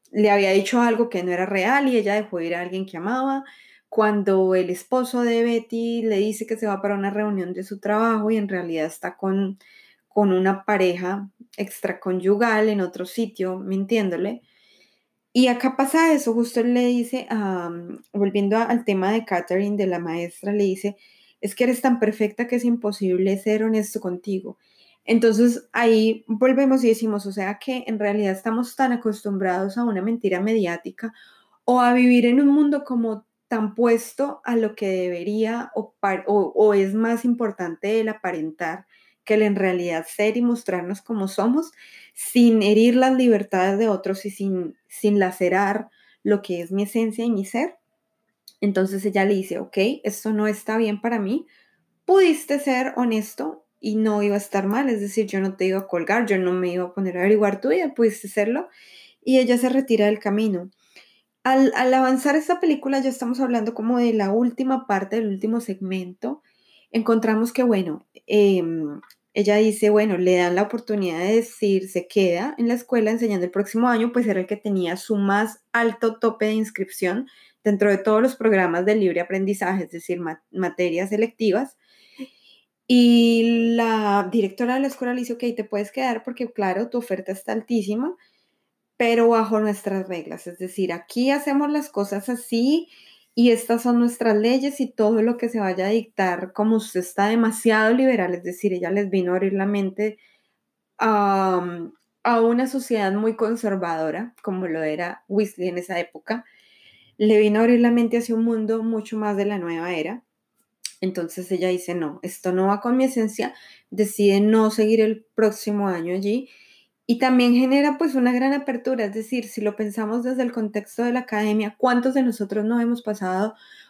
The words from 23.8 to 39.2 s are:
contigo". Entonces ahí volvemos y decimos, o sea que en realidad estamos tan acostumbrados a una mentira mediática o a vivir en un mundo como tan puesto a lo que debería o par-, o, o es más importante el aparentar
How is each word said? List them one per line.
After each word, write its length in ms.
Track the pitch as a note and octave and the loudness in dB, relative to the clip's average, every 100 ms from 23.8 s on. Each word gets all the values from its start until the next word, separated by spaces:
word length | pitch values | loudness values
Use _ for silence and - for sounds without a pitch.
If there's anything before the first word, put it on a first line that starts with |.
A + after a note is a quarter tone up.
| G#3 G#3+ | -2 -6
contigo". 580 | F#3+ F3+ - F#3+ - - _ _ _ _ - | -8 -8 -6 -6 -8 -16 _ _ _ _ 0
Entonces 640 | A3+ A#3 G#3+ A#3+ A#3+ - | 4 4 6 4 2 -4
ahí 520 | A3+ A#3 A3 A3 A3 - | 0 4 4 4 0 -4
volvemos 560 | G#3+ B3+ C4 C#4 C4 | 0 2 4 4 4
y 40 | A#3+ | 4
decimos, 380 | A3 A3 G#3 G3 | 2 0 -4 -4
o 60 | |
sea 280 | G3 F#3+ G3+ | -6 -6 -6
que 240 | - B3+ - | -6 -8 -6
en 120 | A3 | -4
realidad 320 | G#3 G#3 G3 | -2 0 0
estamos 440 | F#3+ A3+ A3 A#3+ - | -2 -2 -2 -4 -2
tan 160 | C4 | 0
acostumbrados 840 | A#3 A3+ G#3 G#3 G3 F#3 F3+ G3 G#3 | 0 -2 -4 -4 -4 -2 -2 -2 -2
a 60 | |
una 180 | A#3+ G3 | -2 -2
mentira 380 | G3+ A#3 G3+ F3+ | -2 -2 -2 -2
mediática 760 | G3+ A3+ F3+ E3+ - - A3+ - - _ _ _ - | 0 0 0 -4 -10 -12 -14 -14 -20 _ _ _ 0
o 140 | B3 | 4
a 120 | A#3+ | 4
vivir 320 | B3 B3 B3 A#3+ | 6 6 6 6
en 140 | B3+ | 6
un 80 | C#4+ | 6
mundo 360 | C#4+ D4 C#4+ | 6 4 2
como 420 | C#4+ A#3+ A3+ G#3+ _ _ - | -2 -2 -2 -4 _ _ -6
tan 280 | A#3 G#3+ A3 | -2 -2 2
puesto 640 | A#3+ A#3 A3+ - C#4 C#4+ - | 2 2 0 -4 -4 -4 -2
a 100 | A#3 | 0
lo 200 | G#3+ G#3+ | 0 -2
que 120 | G3 | -2
debería 840 | F#3 F3+ F3 F3 G#3+ A3 A#3 - - | -2 -2 -4 -4 -2 -2 -2 -6 -8
o 180 | G#3 - | -8 -6
par-, 240 | G3 F#3+ F#3+ | -4 -2 0
o, 260 | G#3 F3 - | 2 2 4
o 180 | G#3 | 4
es 200 | G3+ F#3+ | 6 2
más 320 | G#3 A3+ A#3 B3 | 0 0 0 0
importante 720 | A#3+ A3+ G3+ F3 E3 G3 A3+ | 0 -2 -4 -8 -6 -2 0
el 100 | A3 | -2
aparentar 760 | G#3+ F#3 E3+ D#3 D#3 E3 F3 - _ _ _ | -4 -6 -4 -6 -6 -8 -8 -14 _ _ _